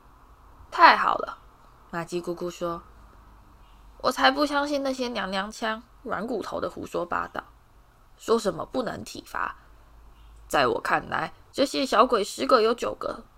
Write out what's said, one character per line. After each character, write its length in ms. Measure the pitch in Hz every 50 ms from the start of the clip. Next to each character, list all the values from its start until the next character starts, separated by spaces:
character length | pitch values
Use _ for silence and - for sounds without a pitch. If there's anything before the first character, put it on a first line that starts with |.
| - - - - - - - - - - - - - -
”“太 280 | - 359 339 294 214
好 180 | 196 - - -
了。” 240 | - - - - - - - - - - - - - - -
玛 140 | - 170 165
姬 160 | - 175 175
姑 140 | 170 175 175
姑 160 | 170 175 175
说。 320 | 170 - 175 170 170 170 - - - - - - - - - - - - - - - - - - - - - - - -
“我 80 | - -
才 220 | 254 - 269 262
不 120 | 269 285 302
相 220 | 285 294 285 285
信 160 | 294 294 277
那 100 | 277 269
些 140 | 269 262 254
娘 240 | 240 240 214 196 185
娘 180 | 196 190 196 214
腔、 320 | 214 - 240 220 220 226 - - - -
软 240 | - 240 196 175 196
骨 160 | 247 254 190
头 180 | - - - -
的 80 | - 180
胡 160 | - - -
说 220 | 175 - 170 175
八 220 | 175 - 85 85 -
道， 140 | - - - - - - - _ - - - - _ _ - - -
说 200 | - - - 226
什 160 | 233 226 196
么 140 | 165 151 -
不 160 | - - 262
能 220 | 240 - - 82 -
体 180 | - - - -
罚。 300 | - - - - - - - - - - - - - - - - - - - - - - - - -
在 180 | - 156 131
我 140 | 123 - -
看 280 | - - - 156 - -
来， 240 | 90 - 156 - - - - -
这 120 | - - 277
些 220 | 285 - 294 277
小 180 | 262 - 202 233
鬼 200 | 254 - 208 202
十 220 | - - - 247
个 140 | 269 277 233
有 140 | 214 226 233
九 220 | - - - 208 -
个 240 | - - - - - - -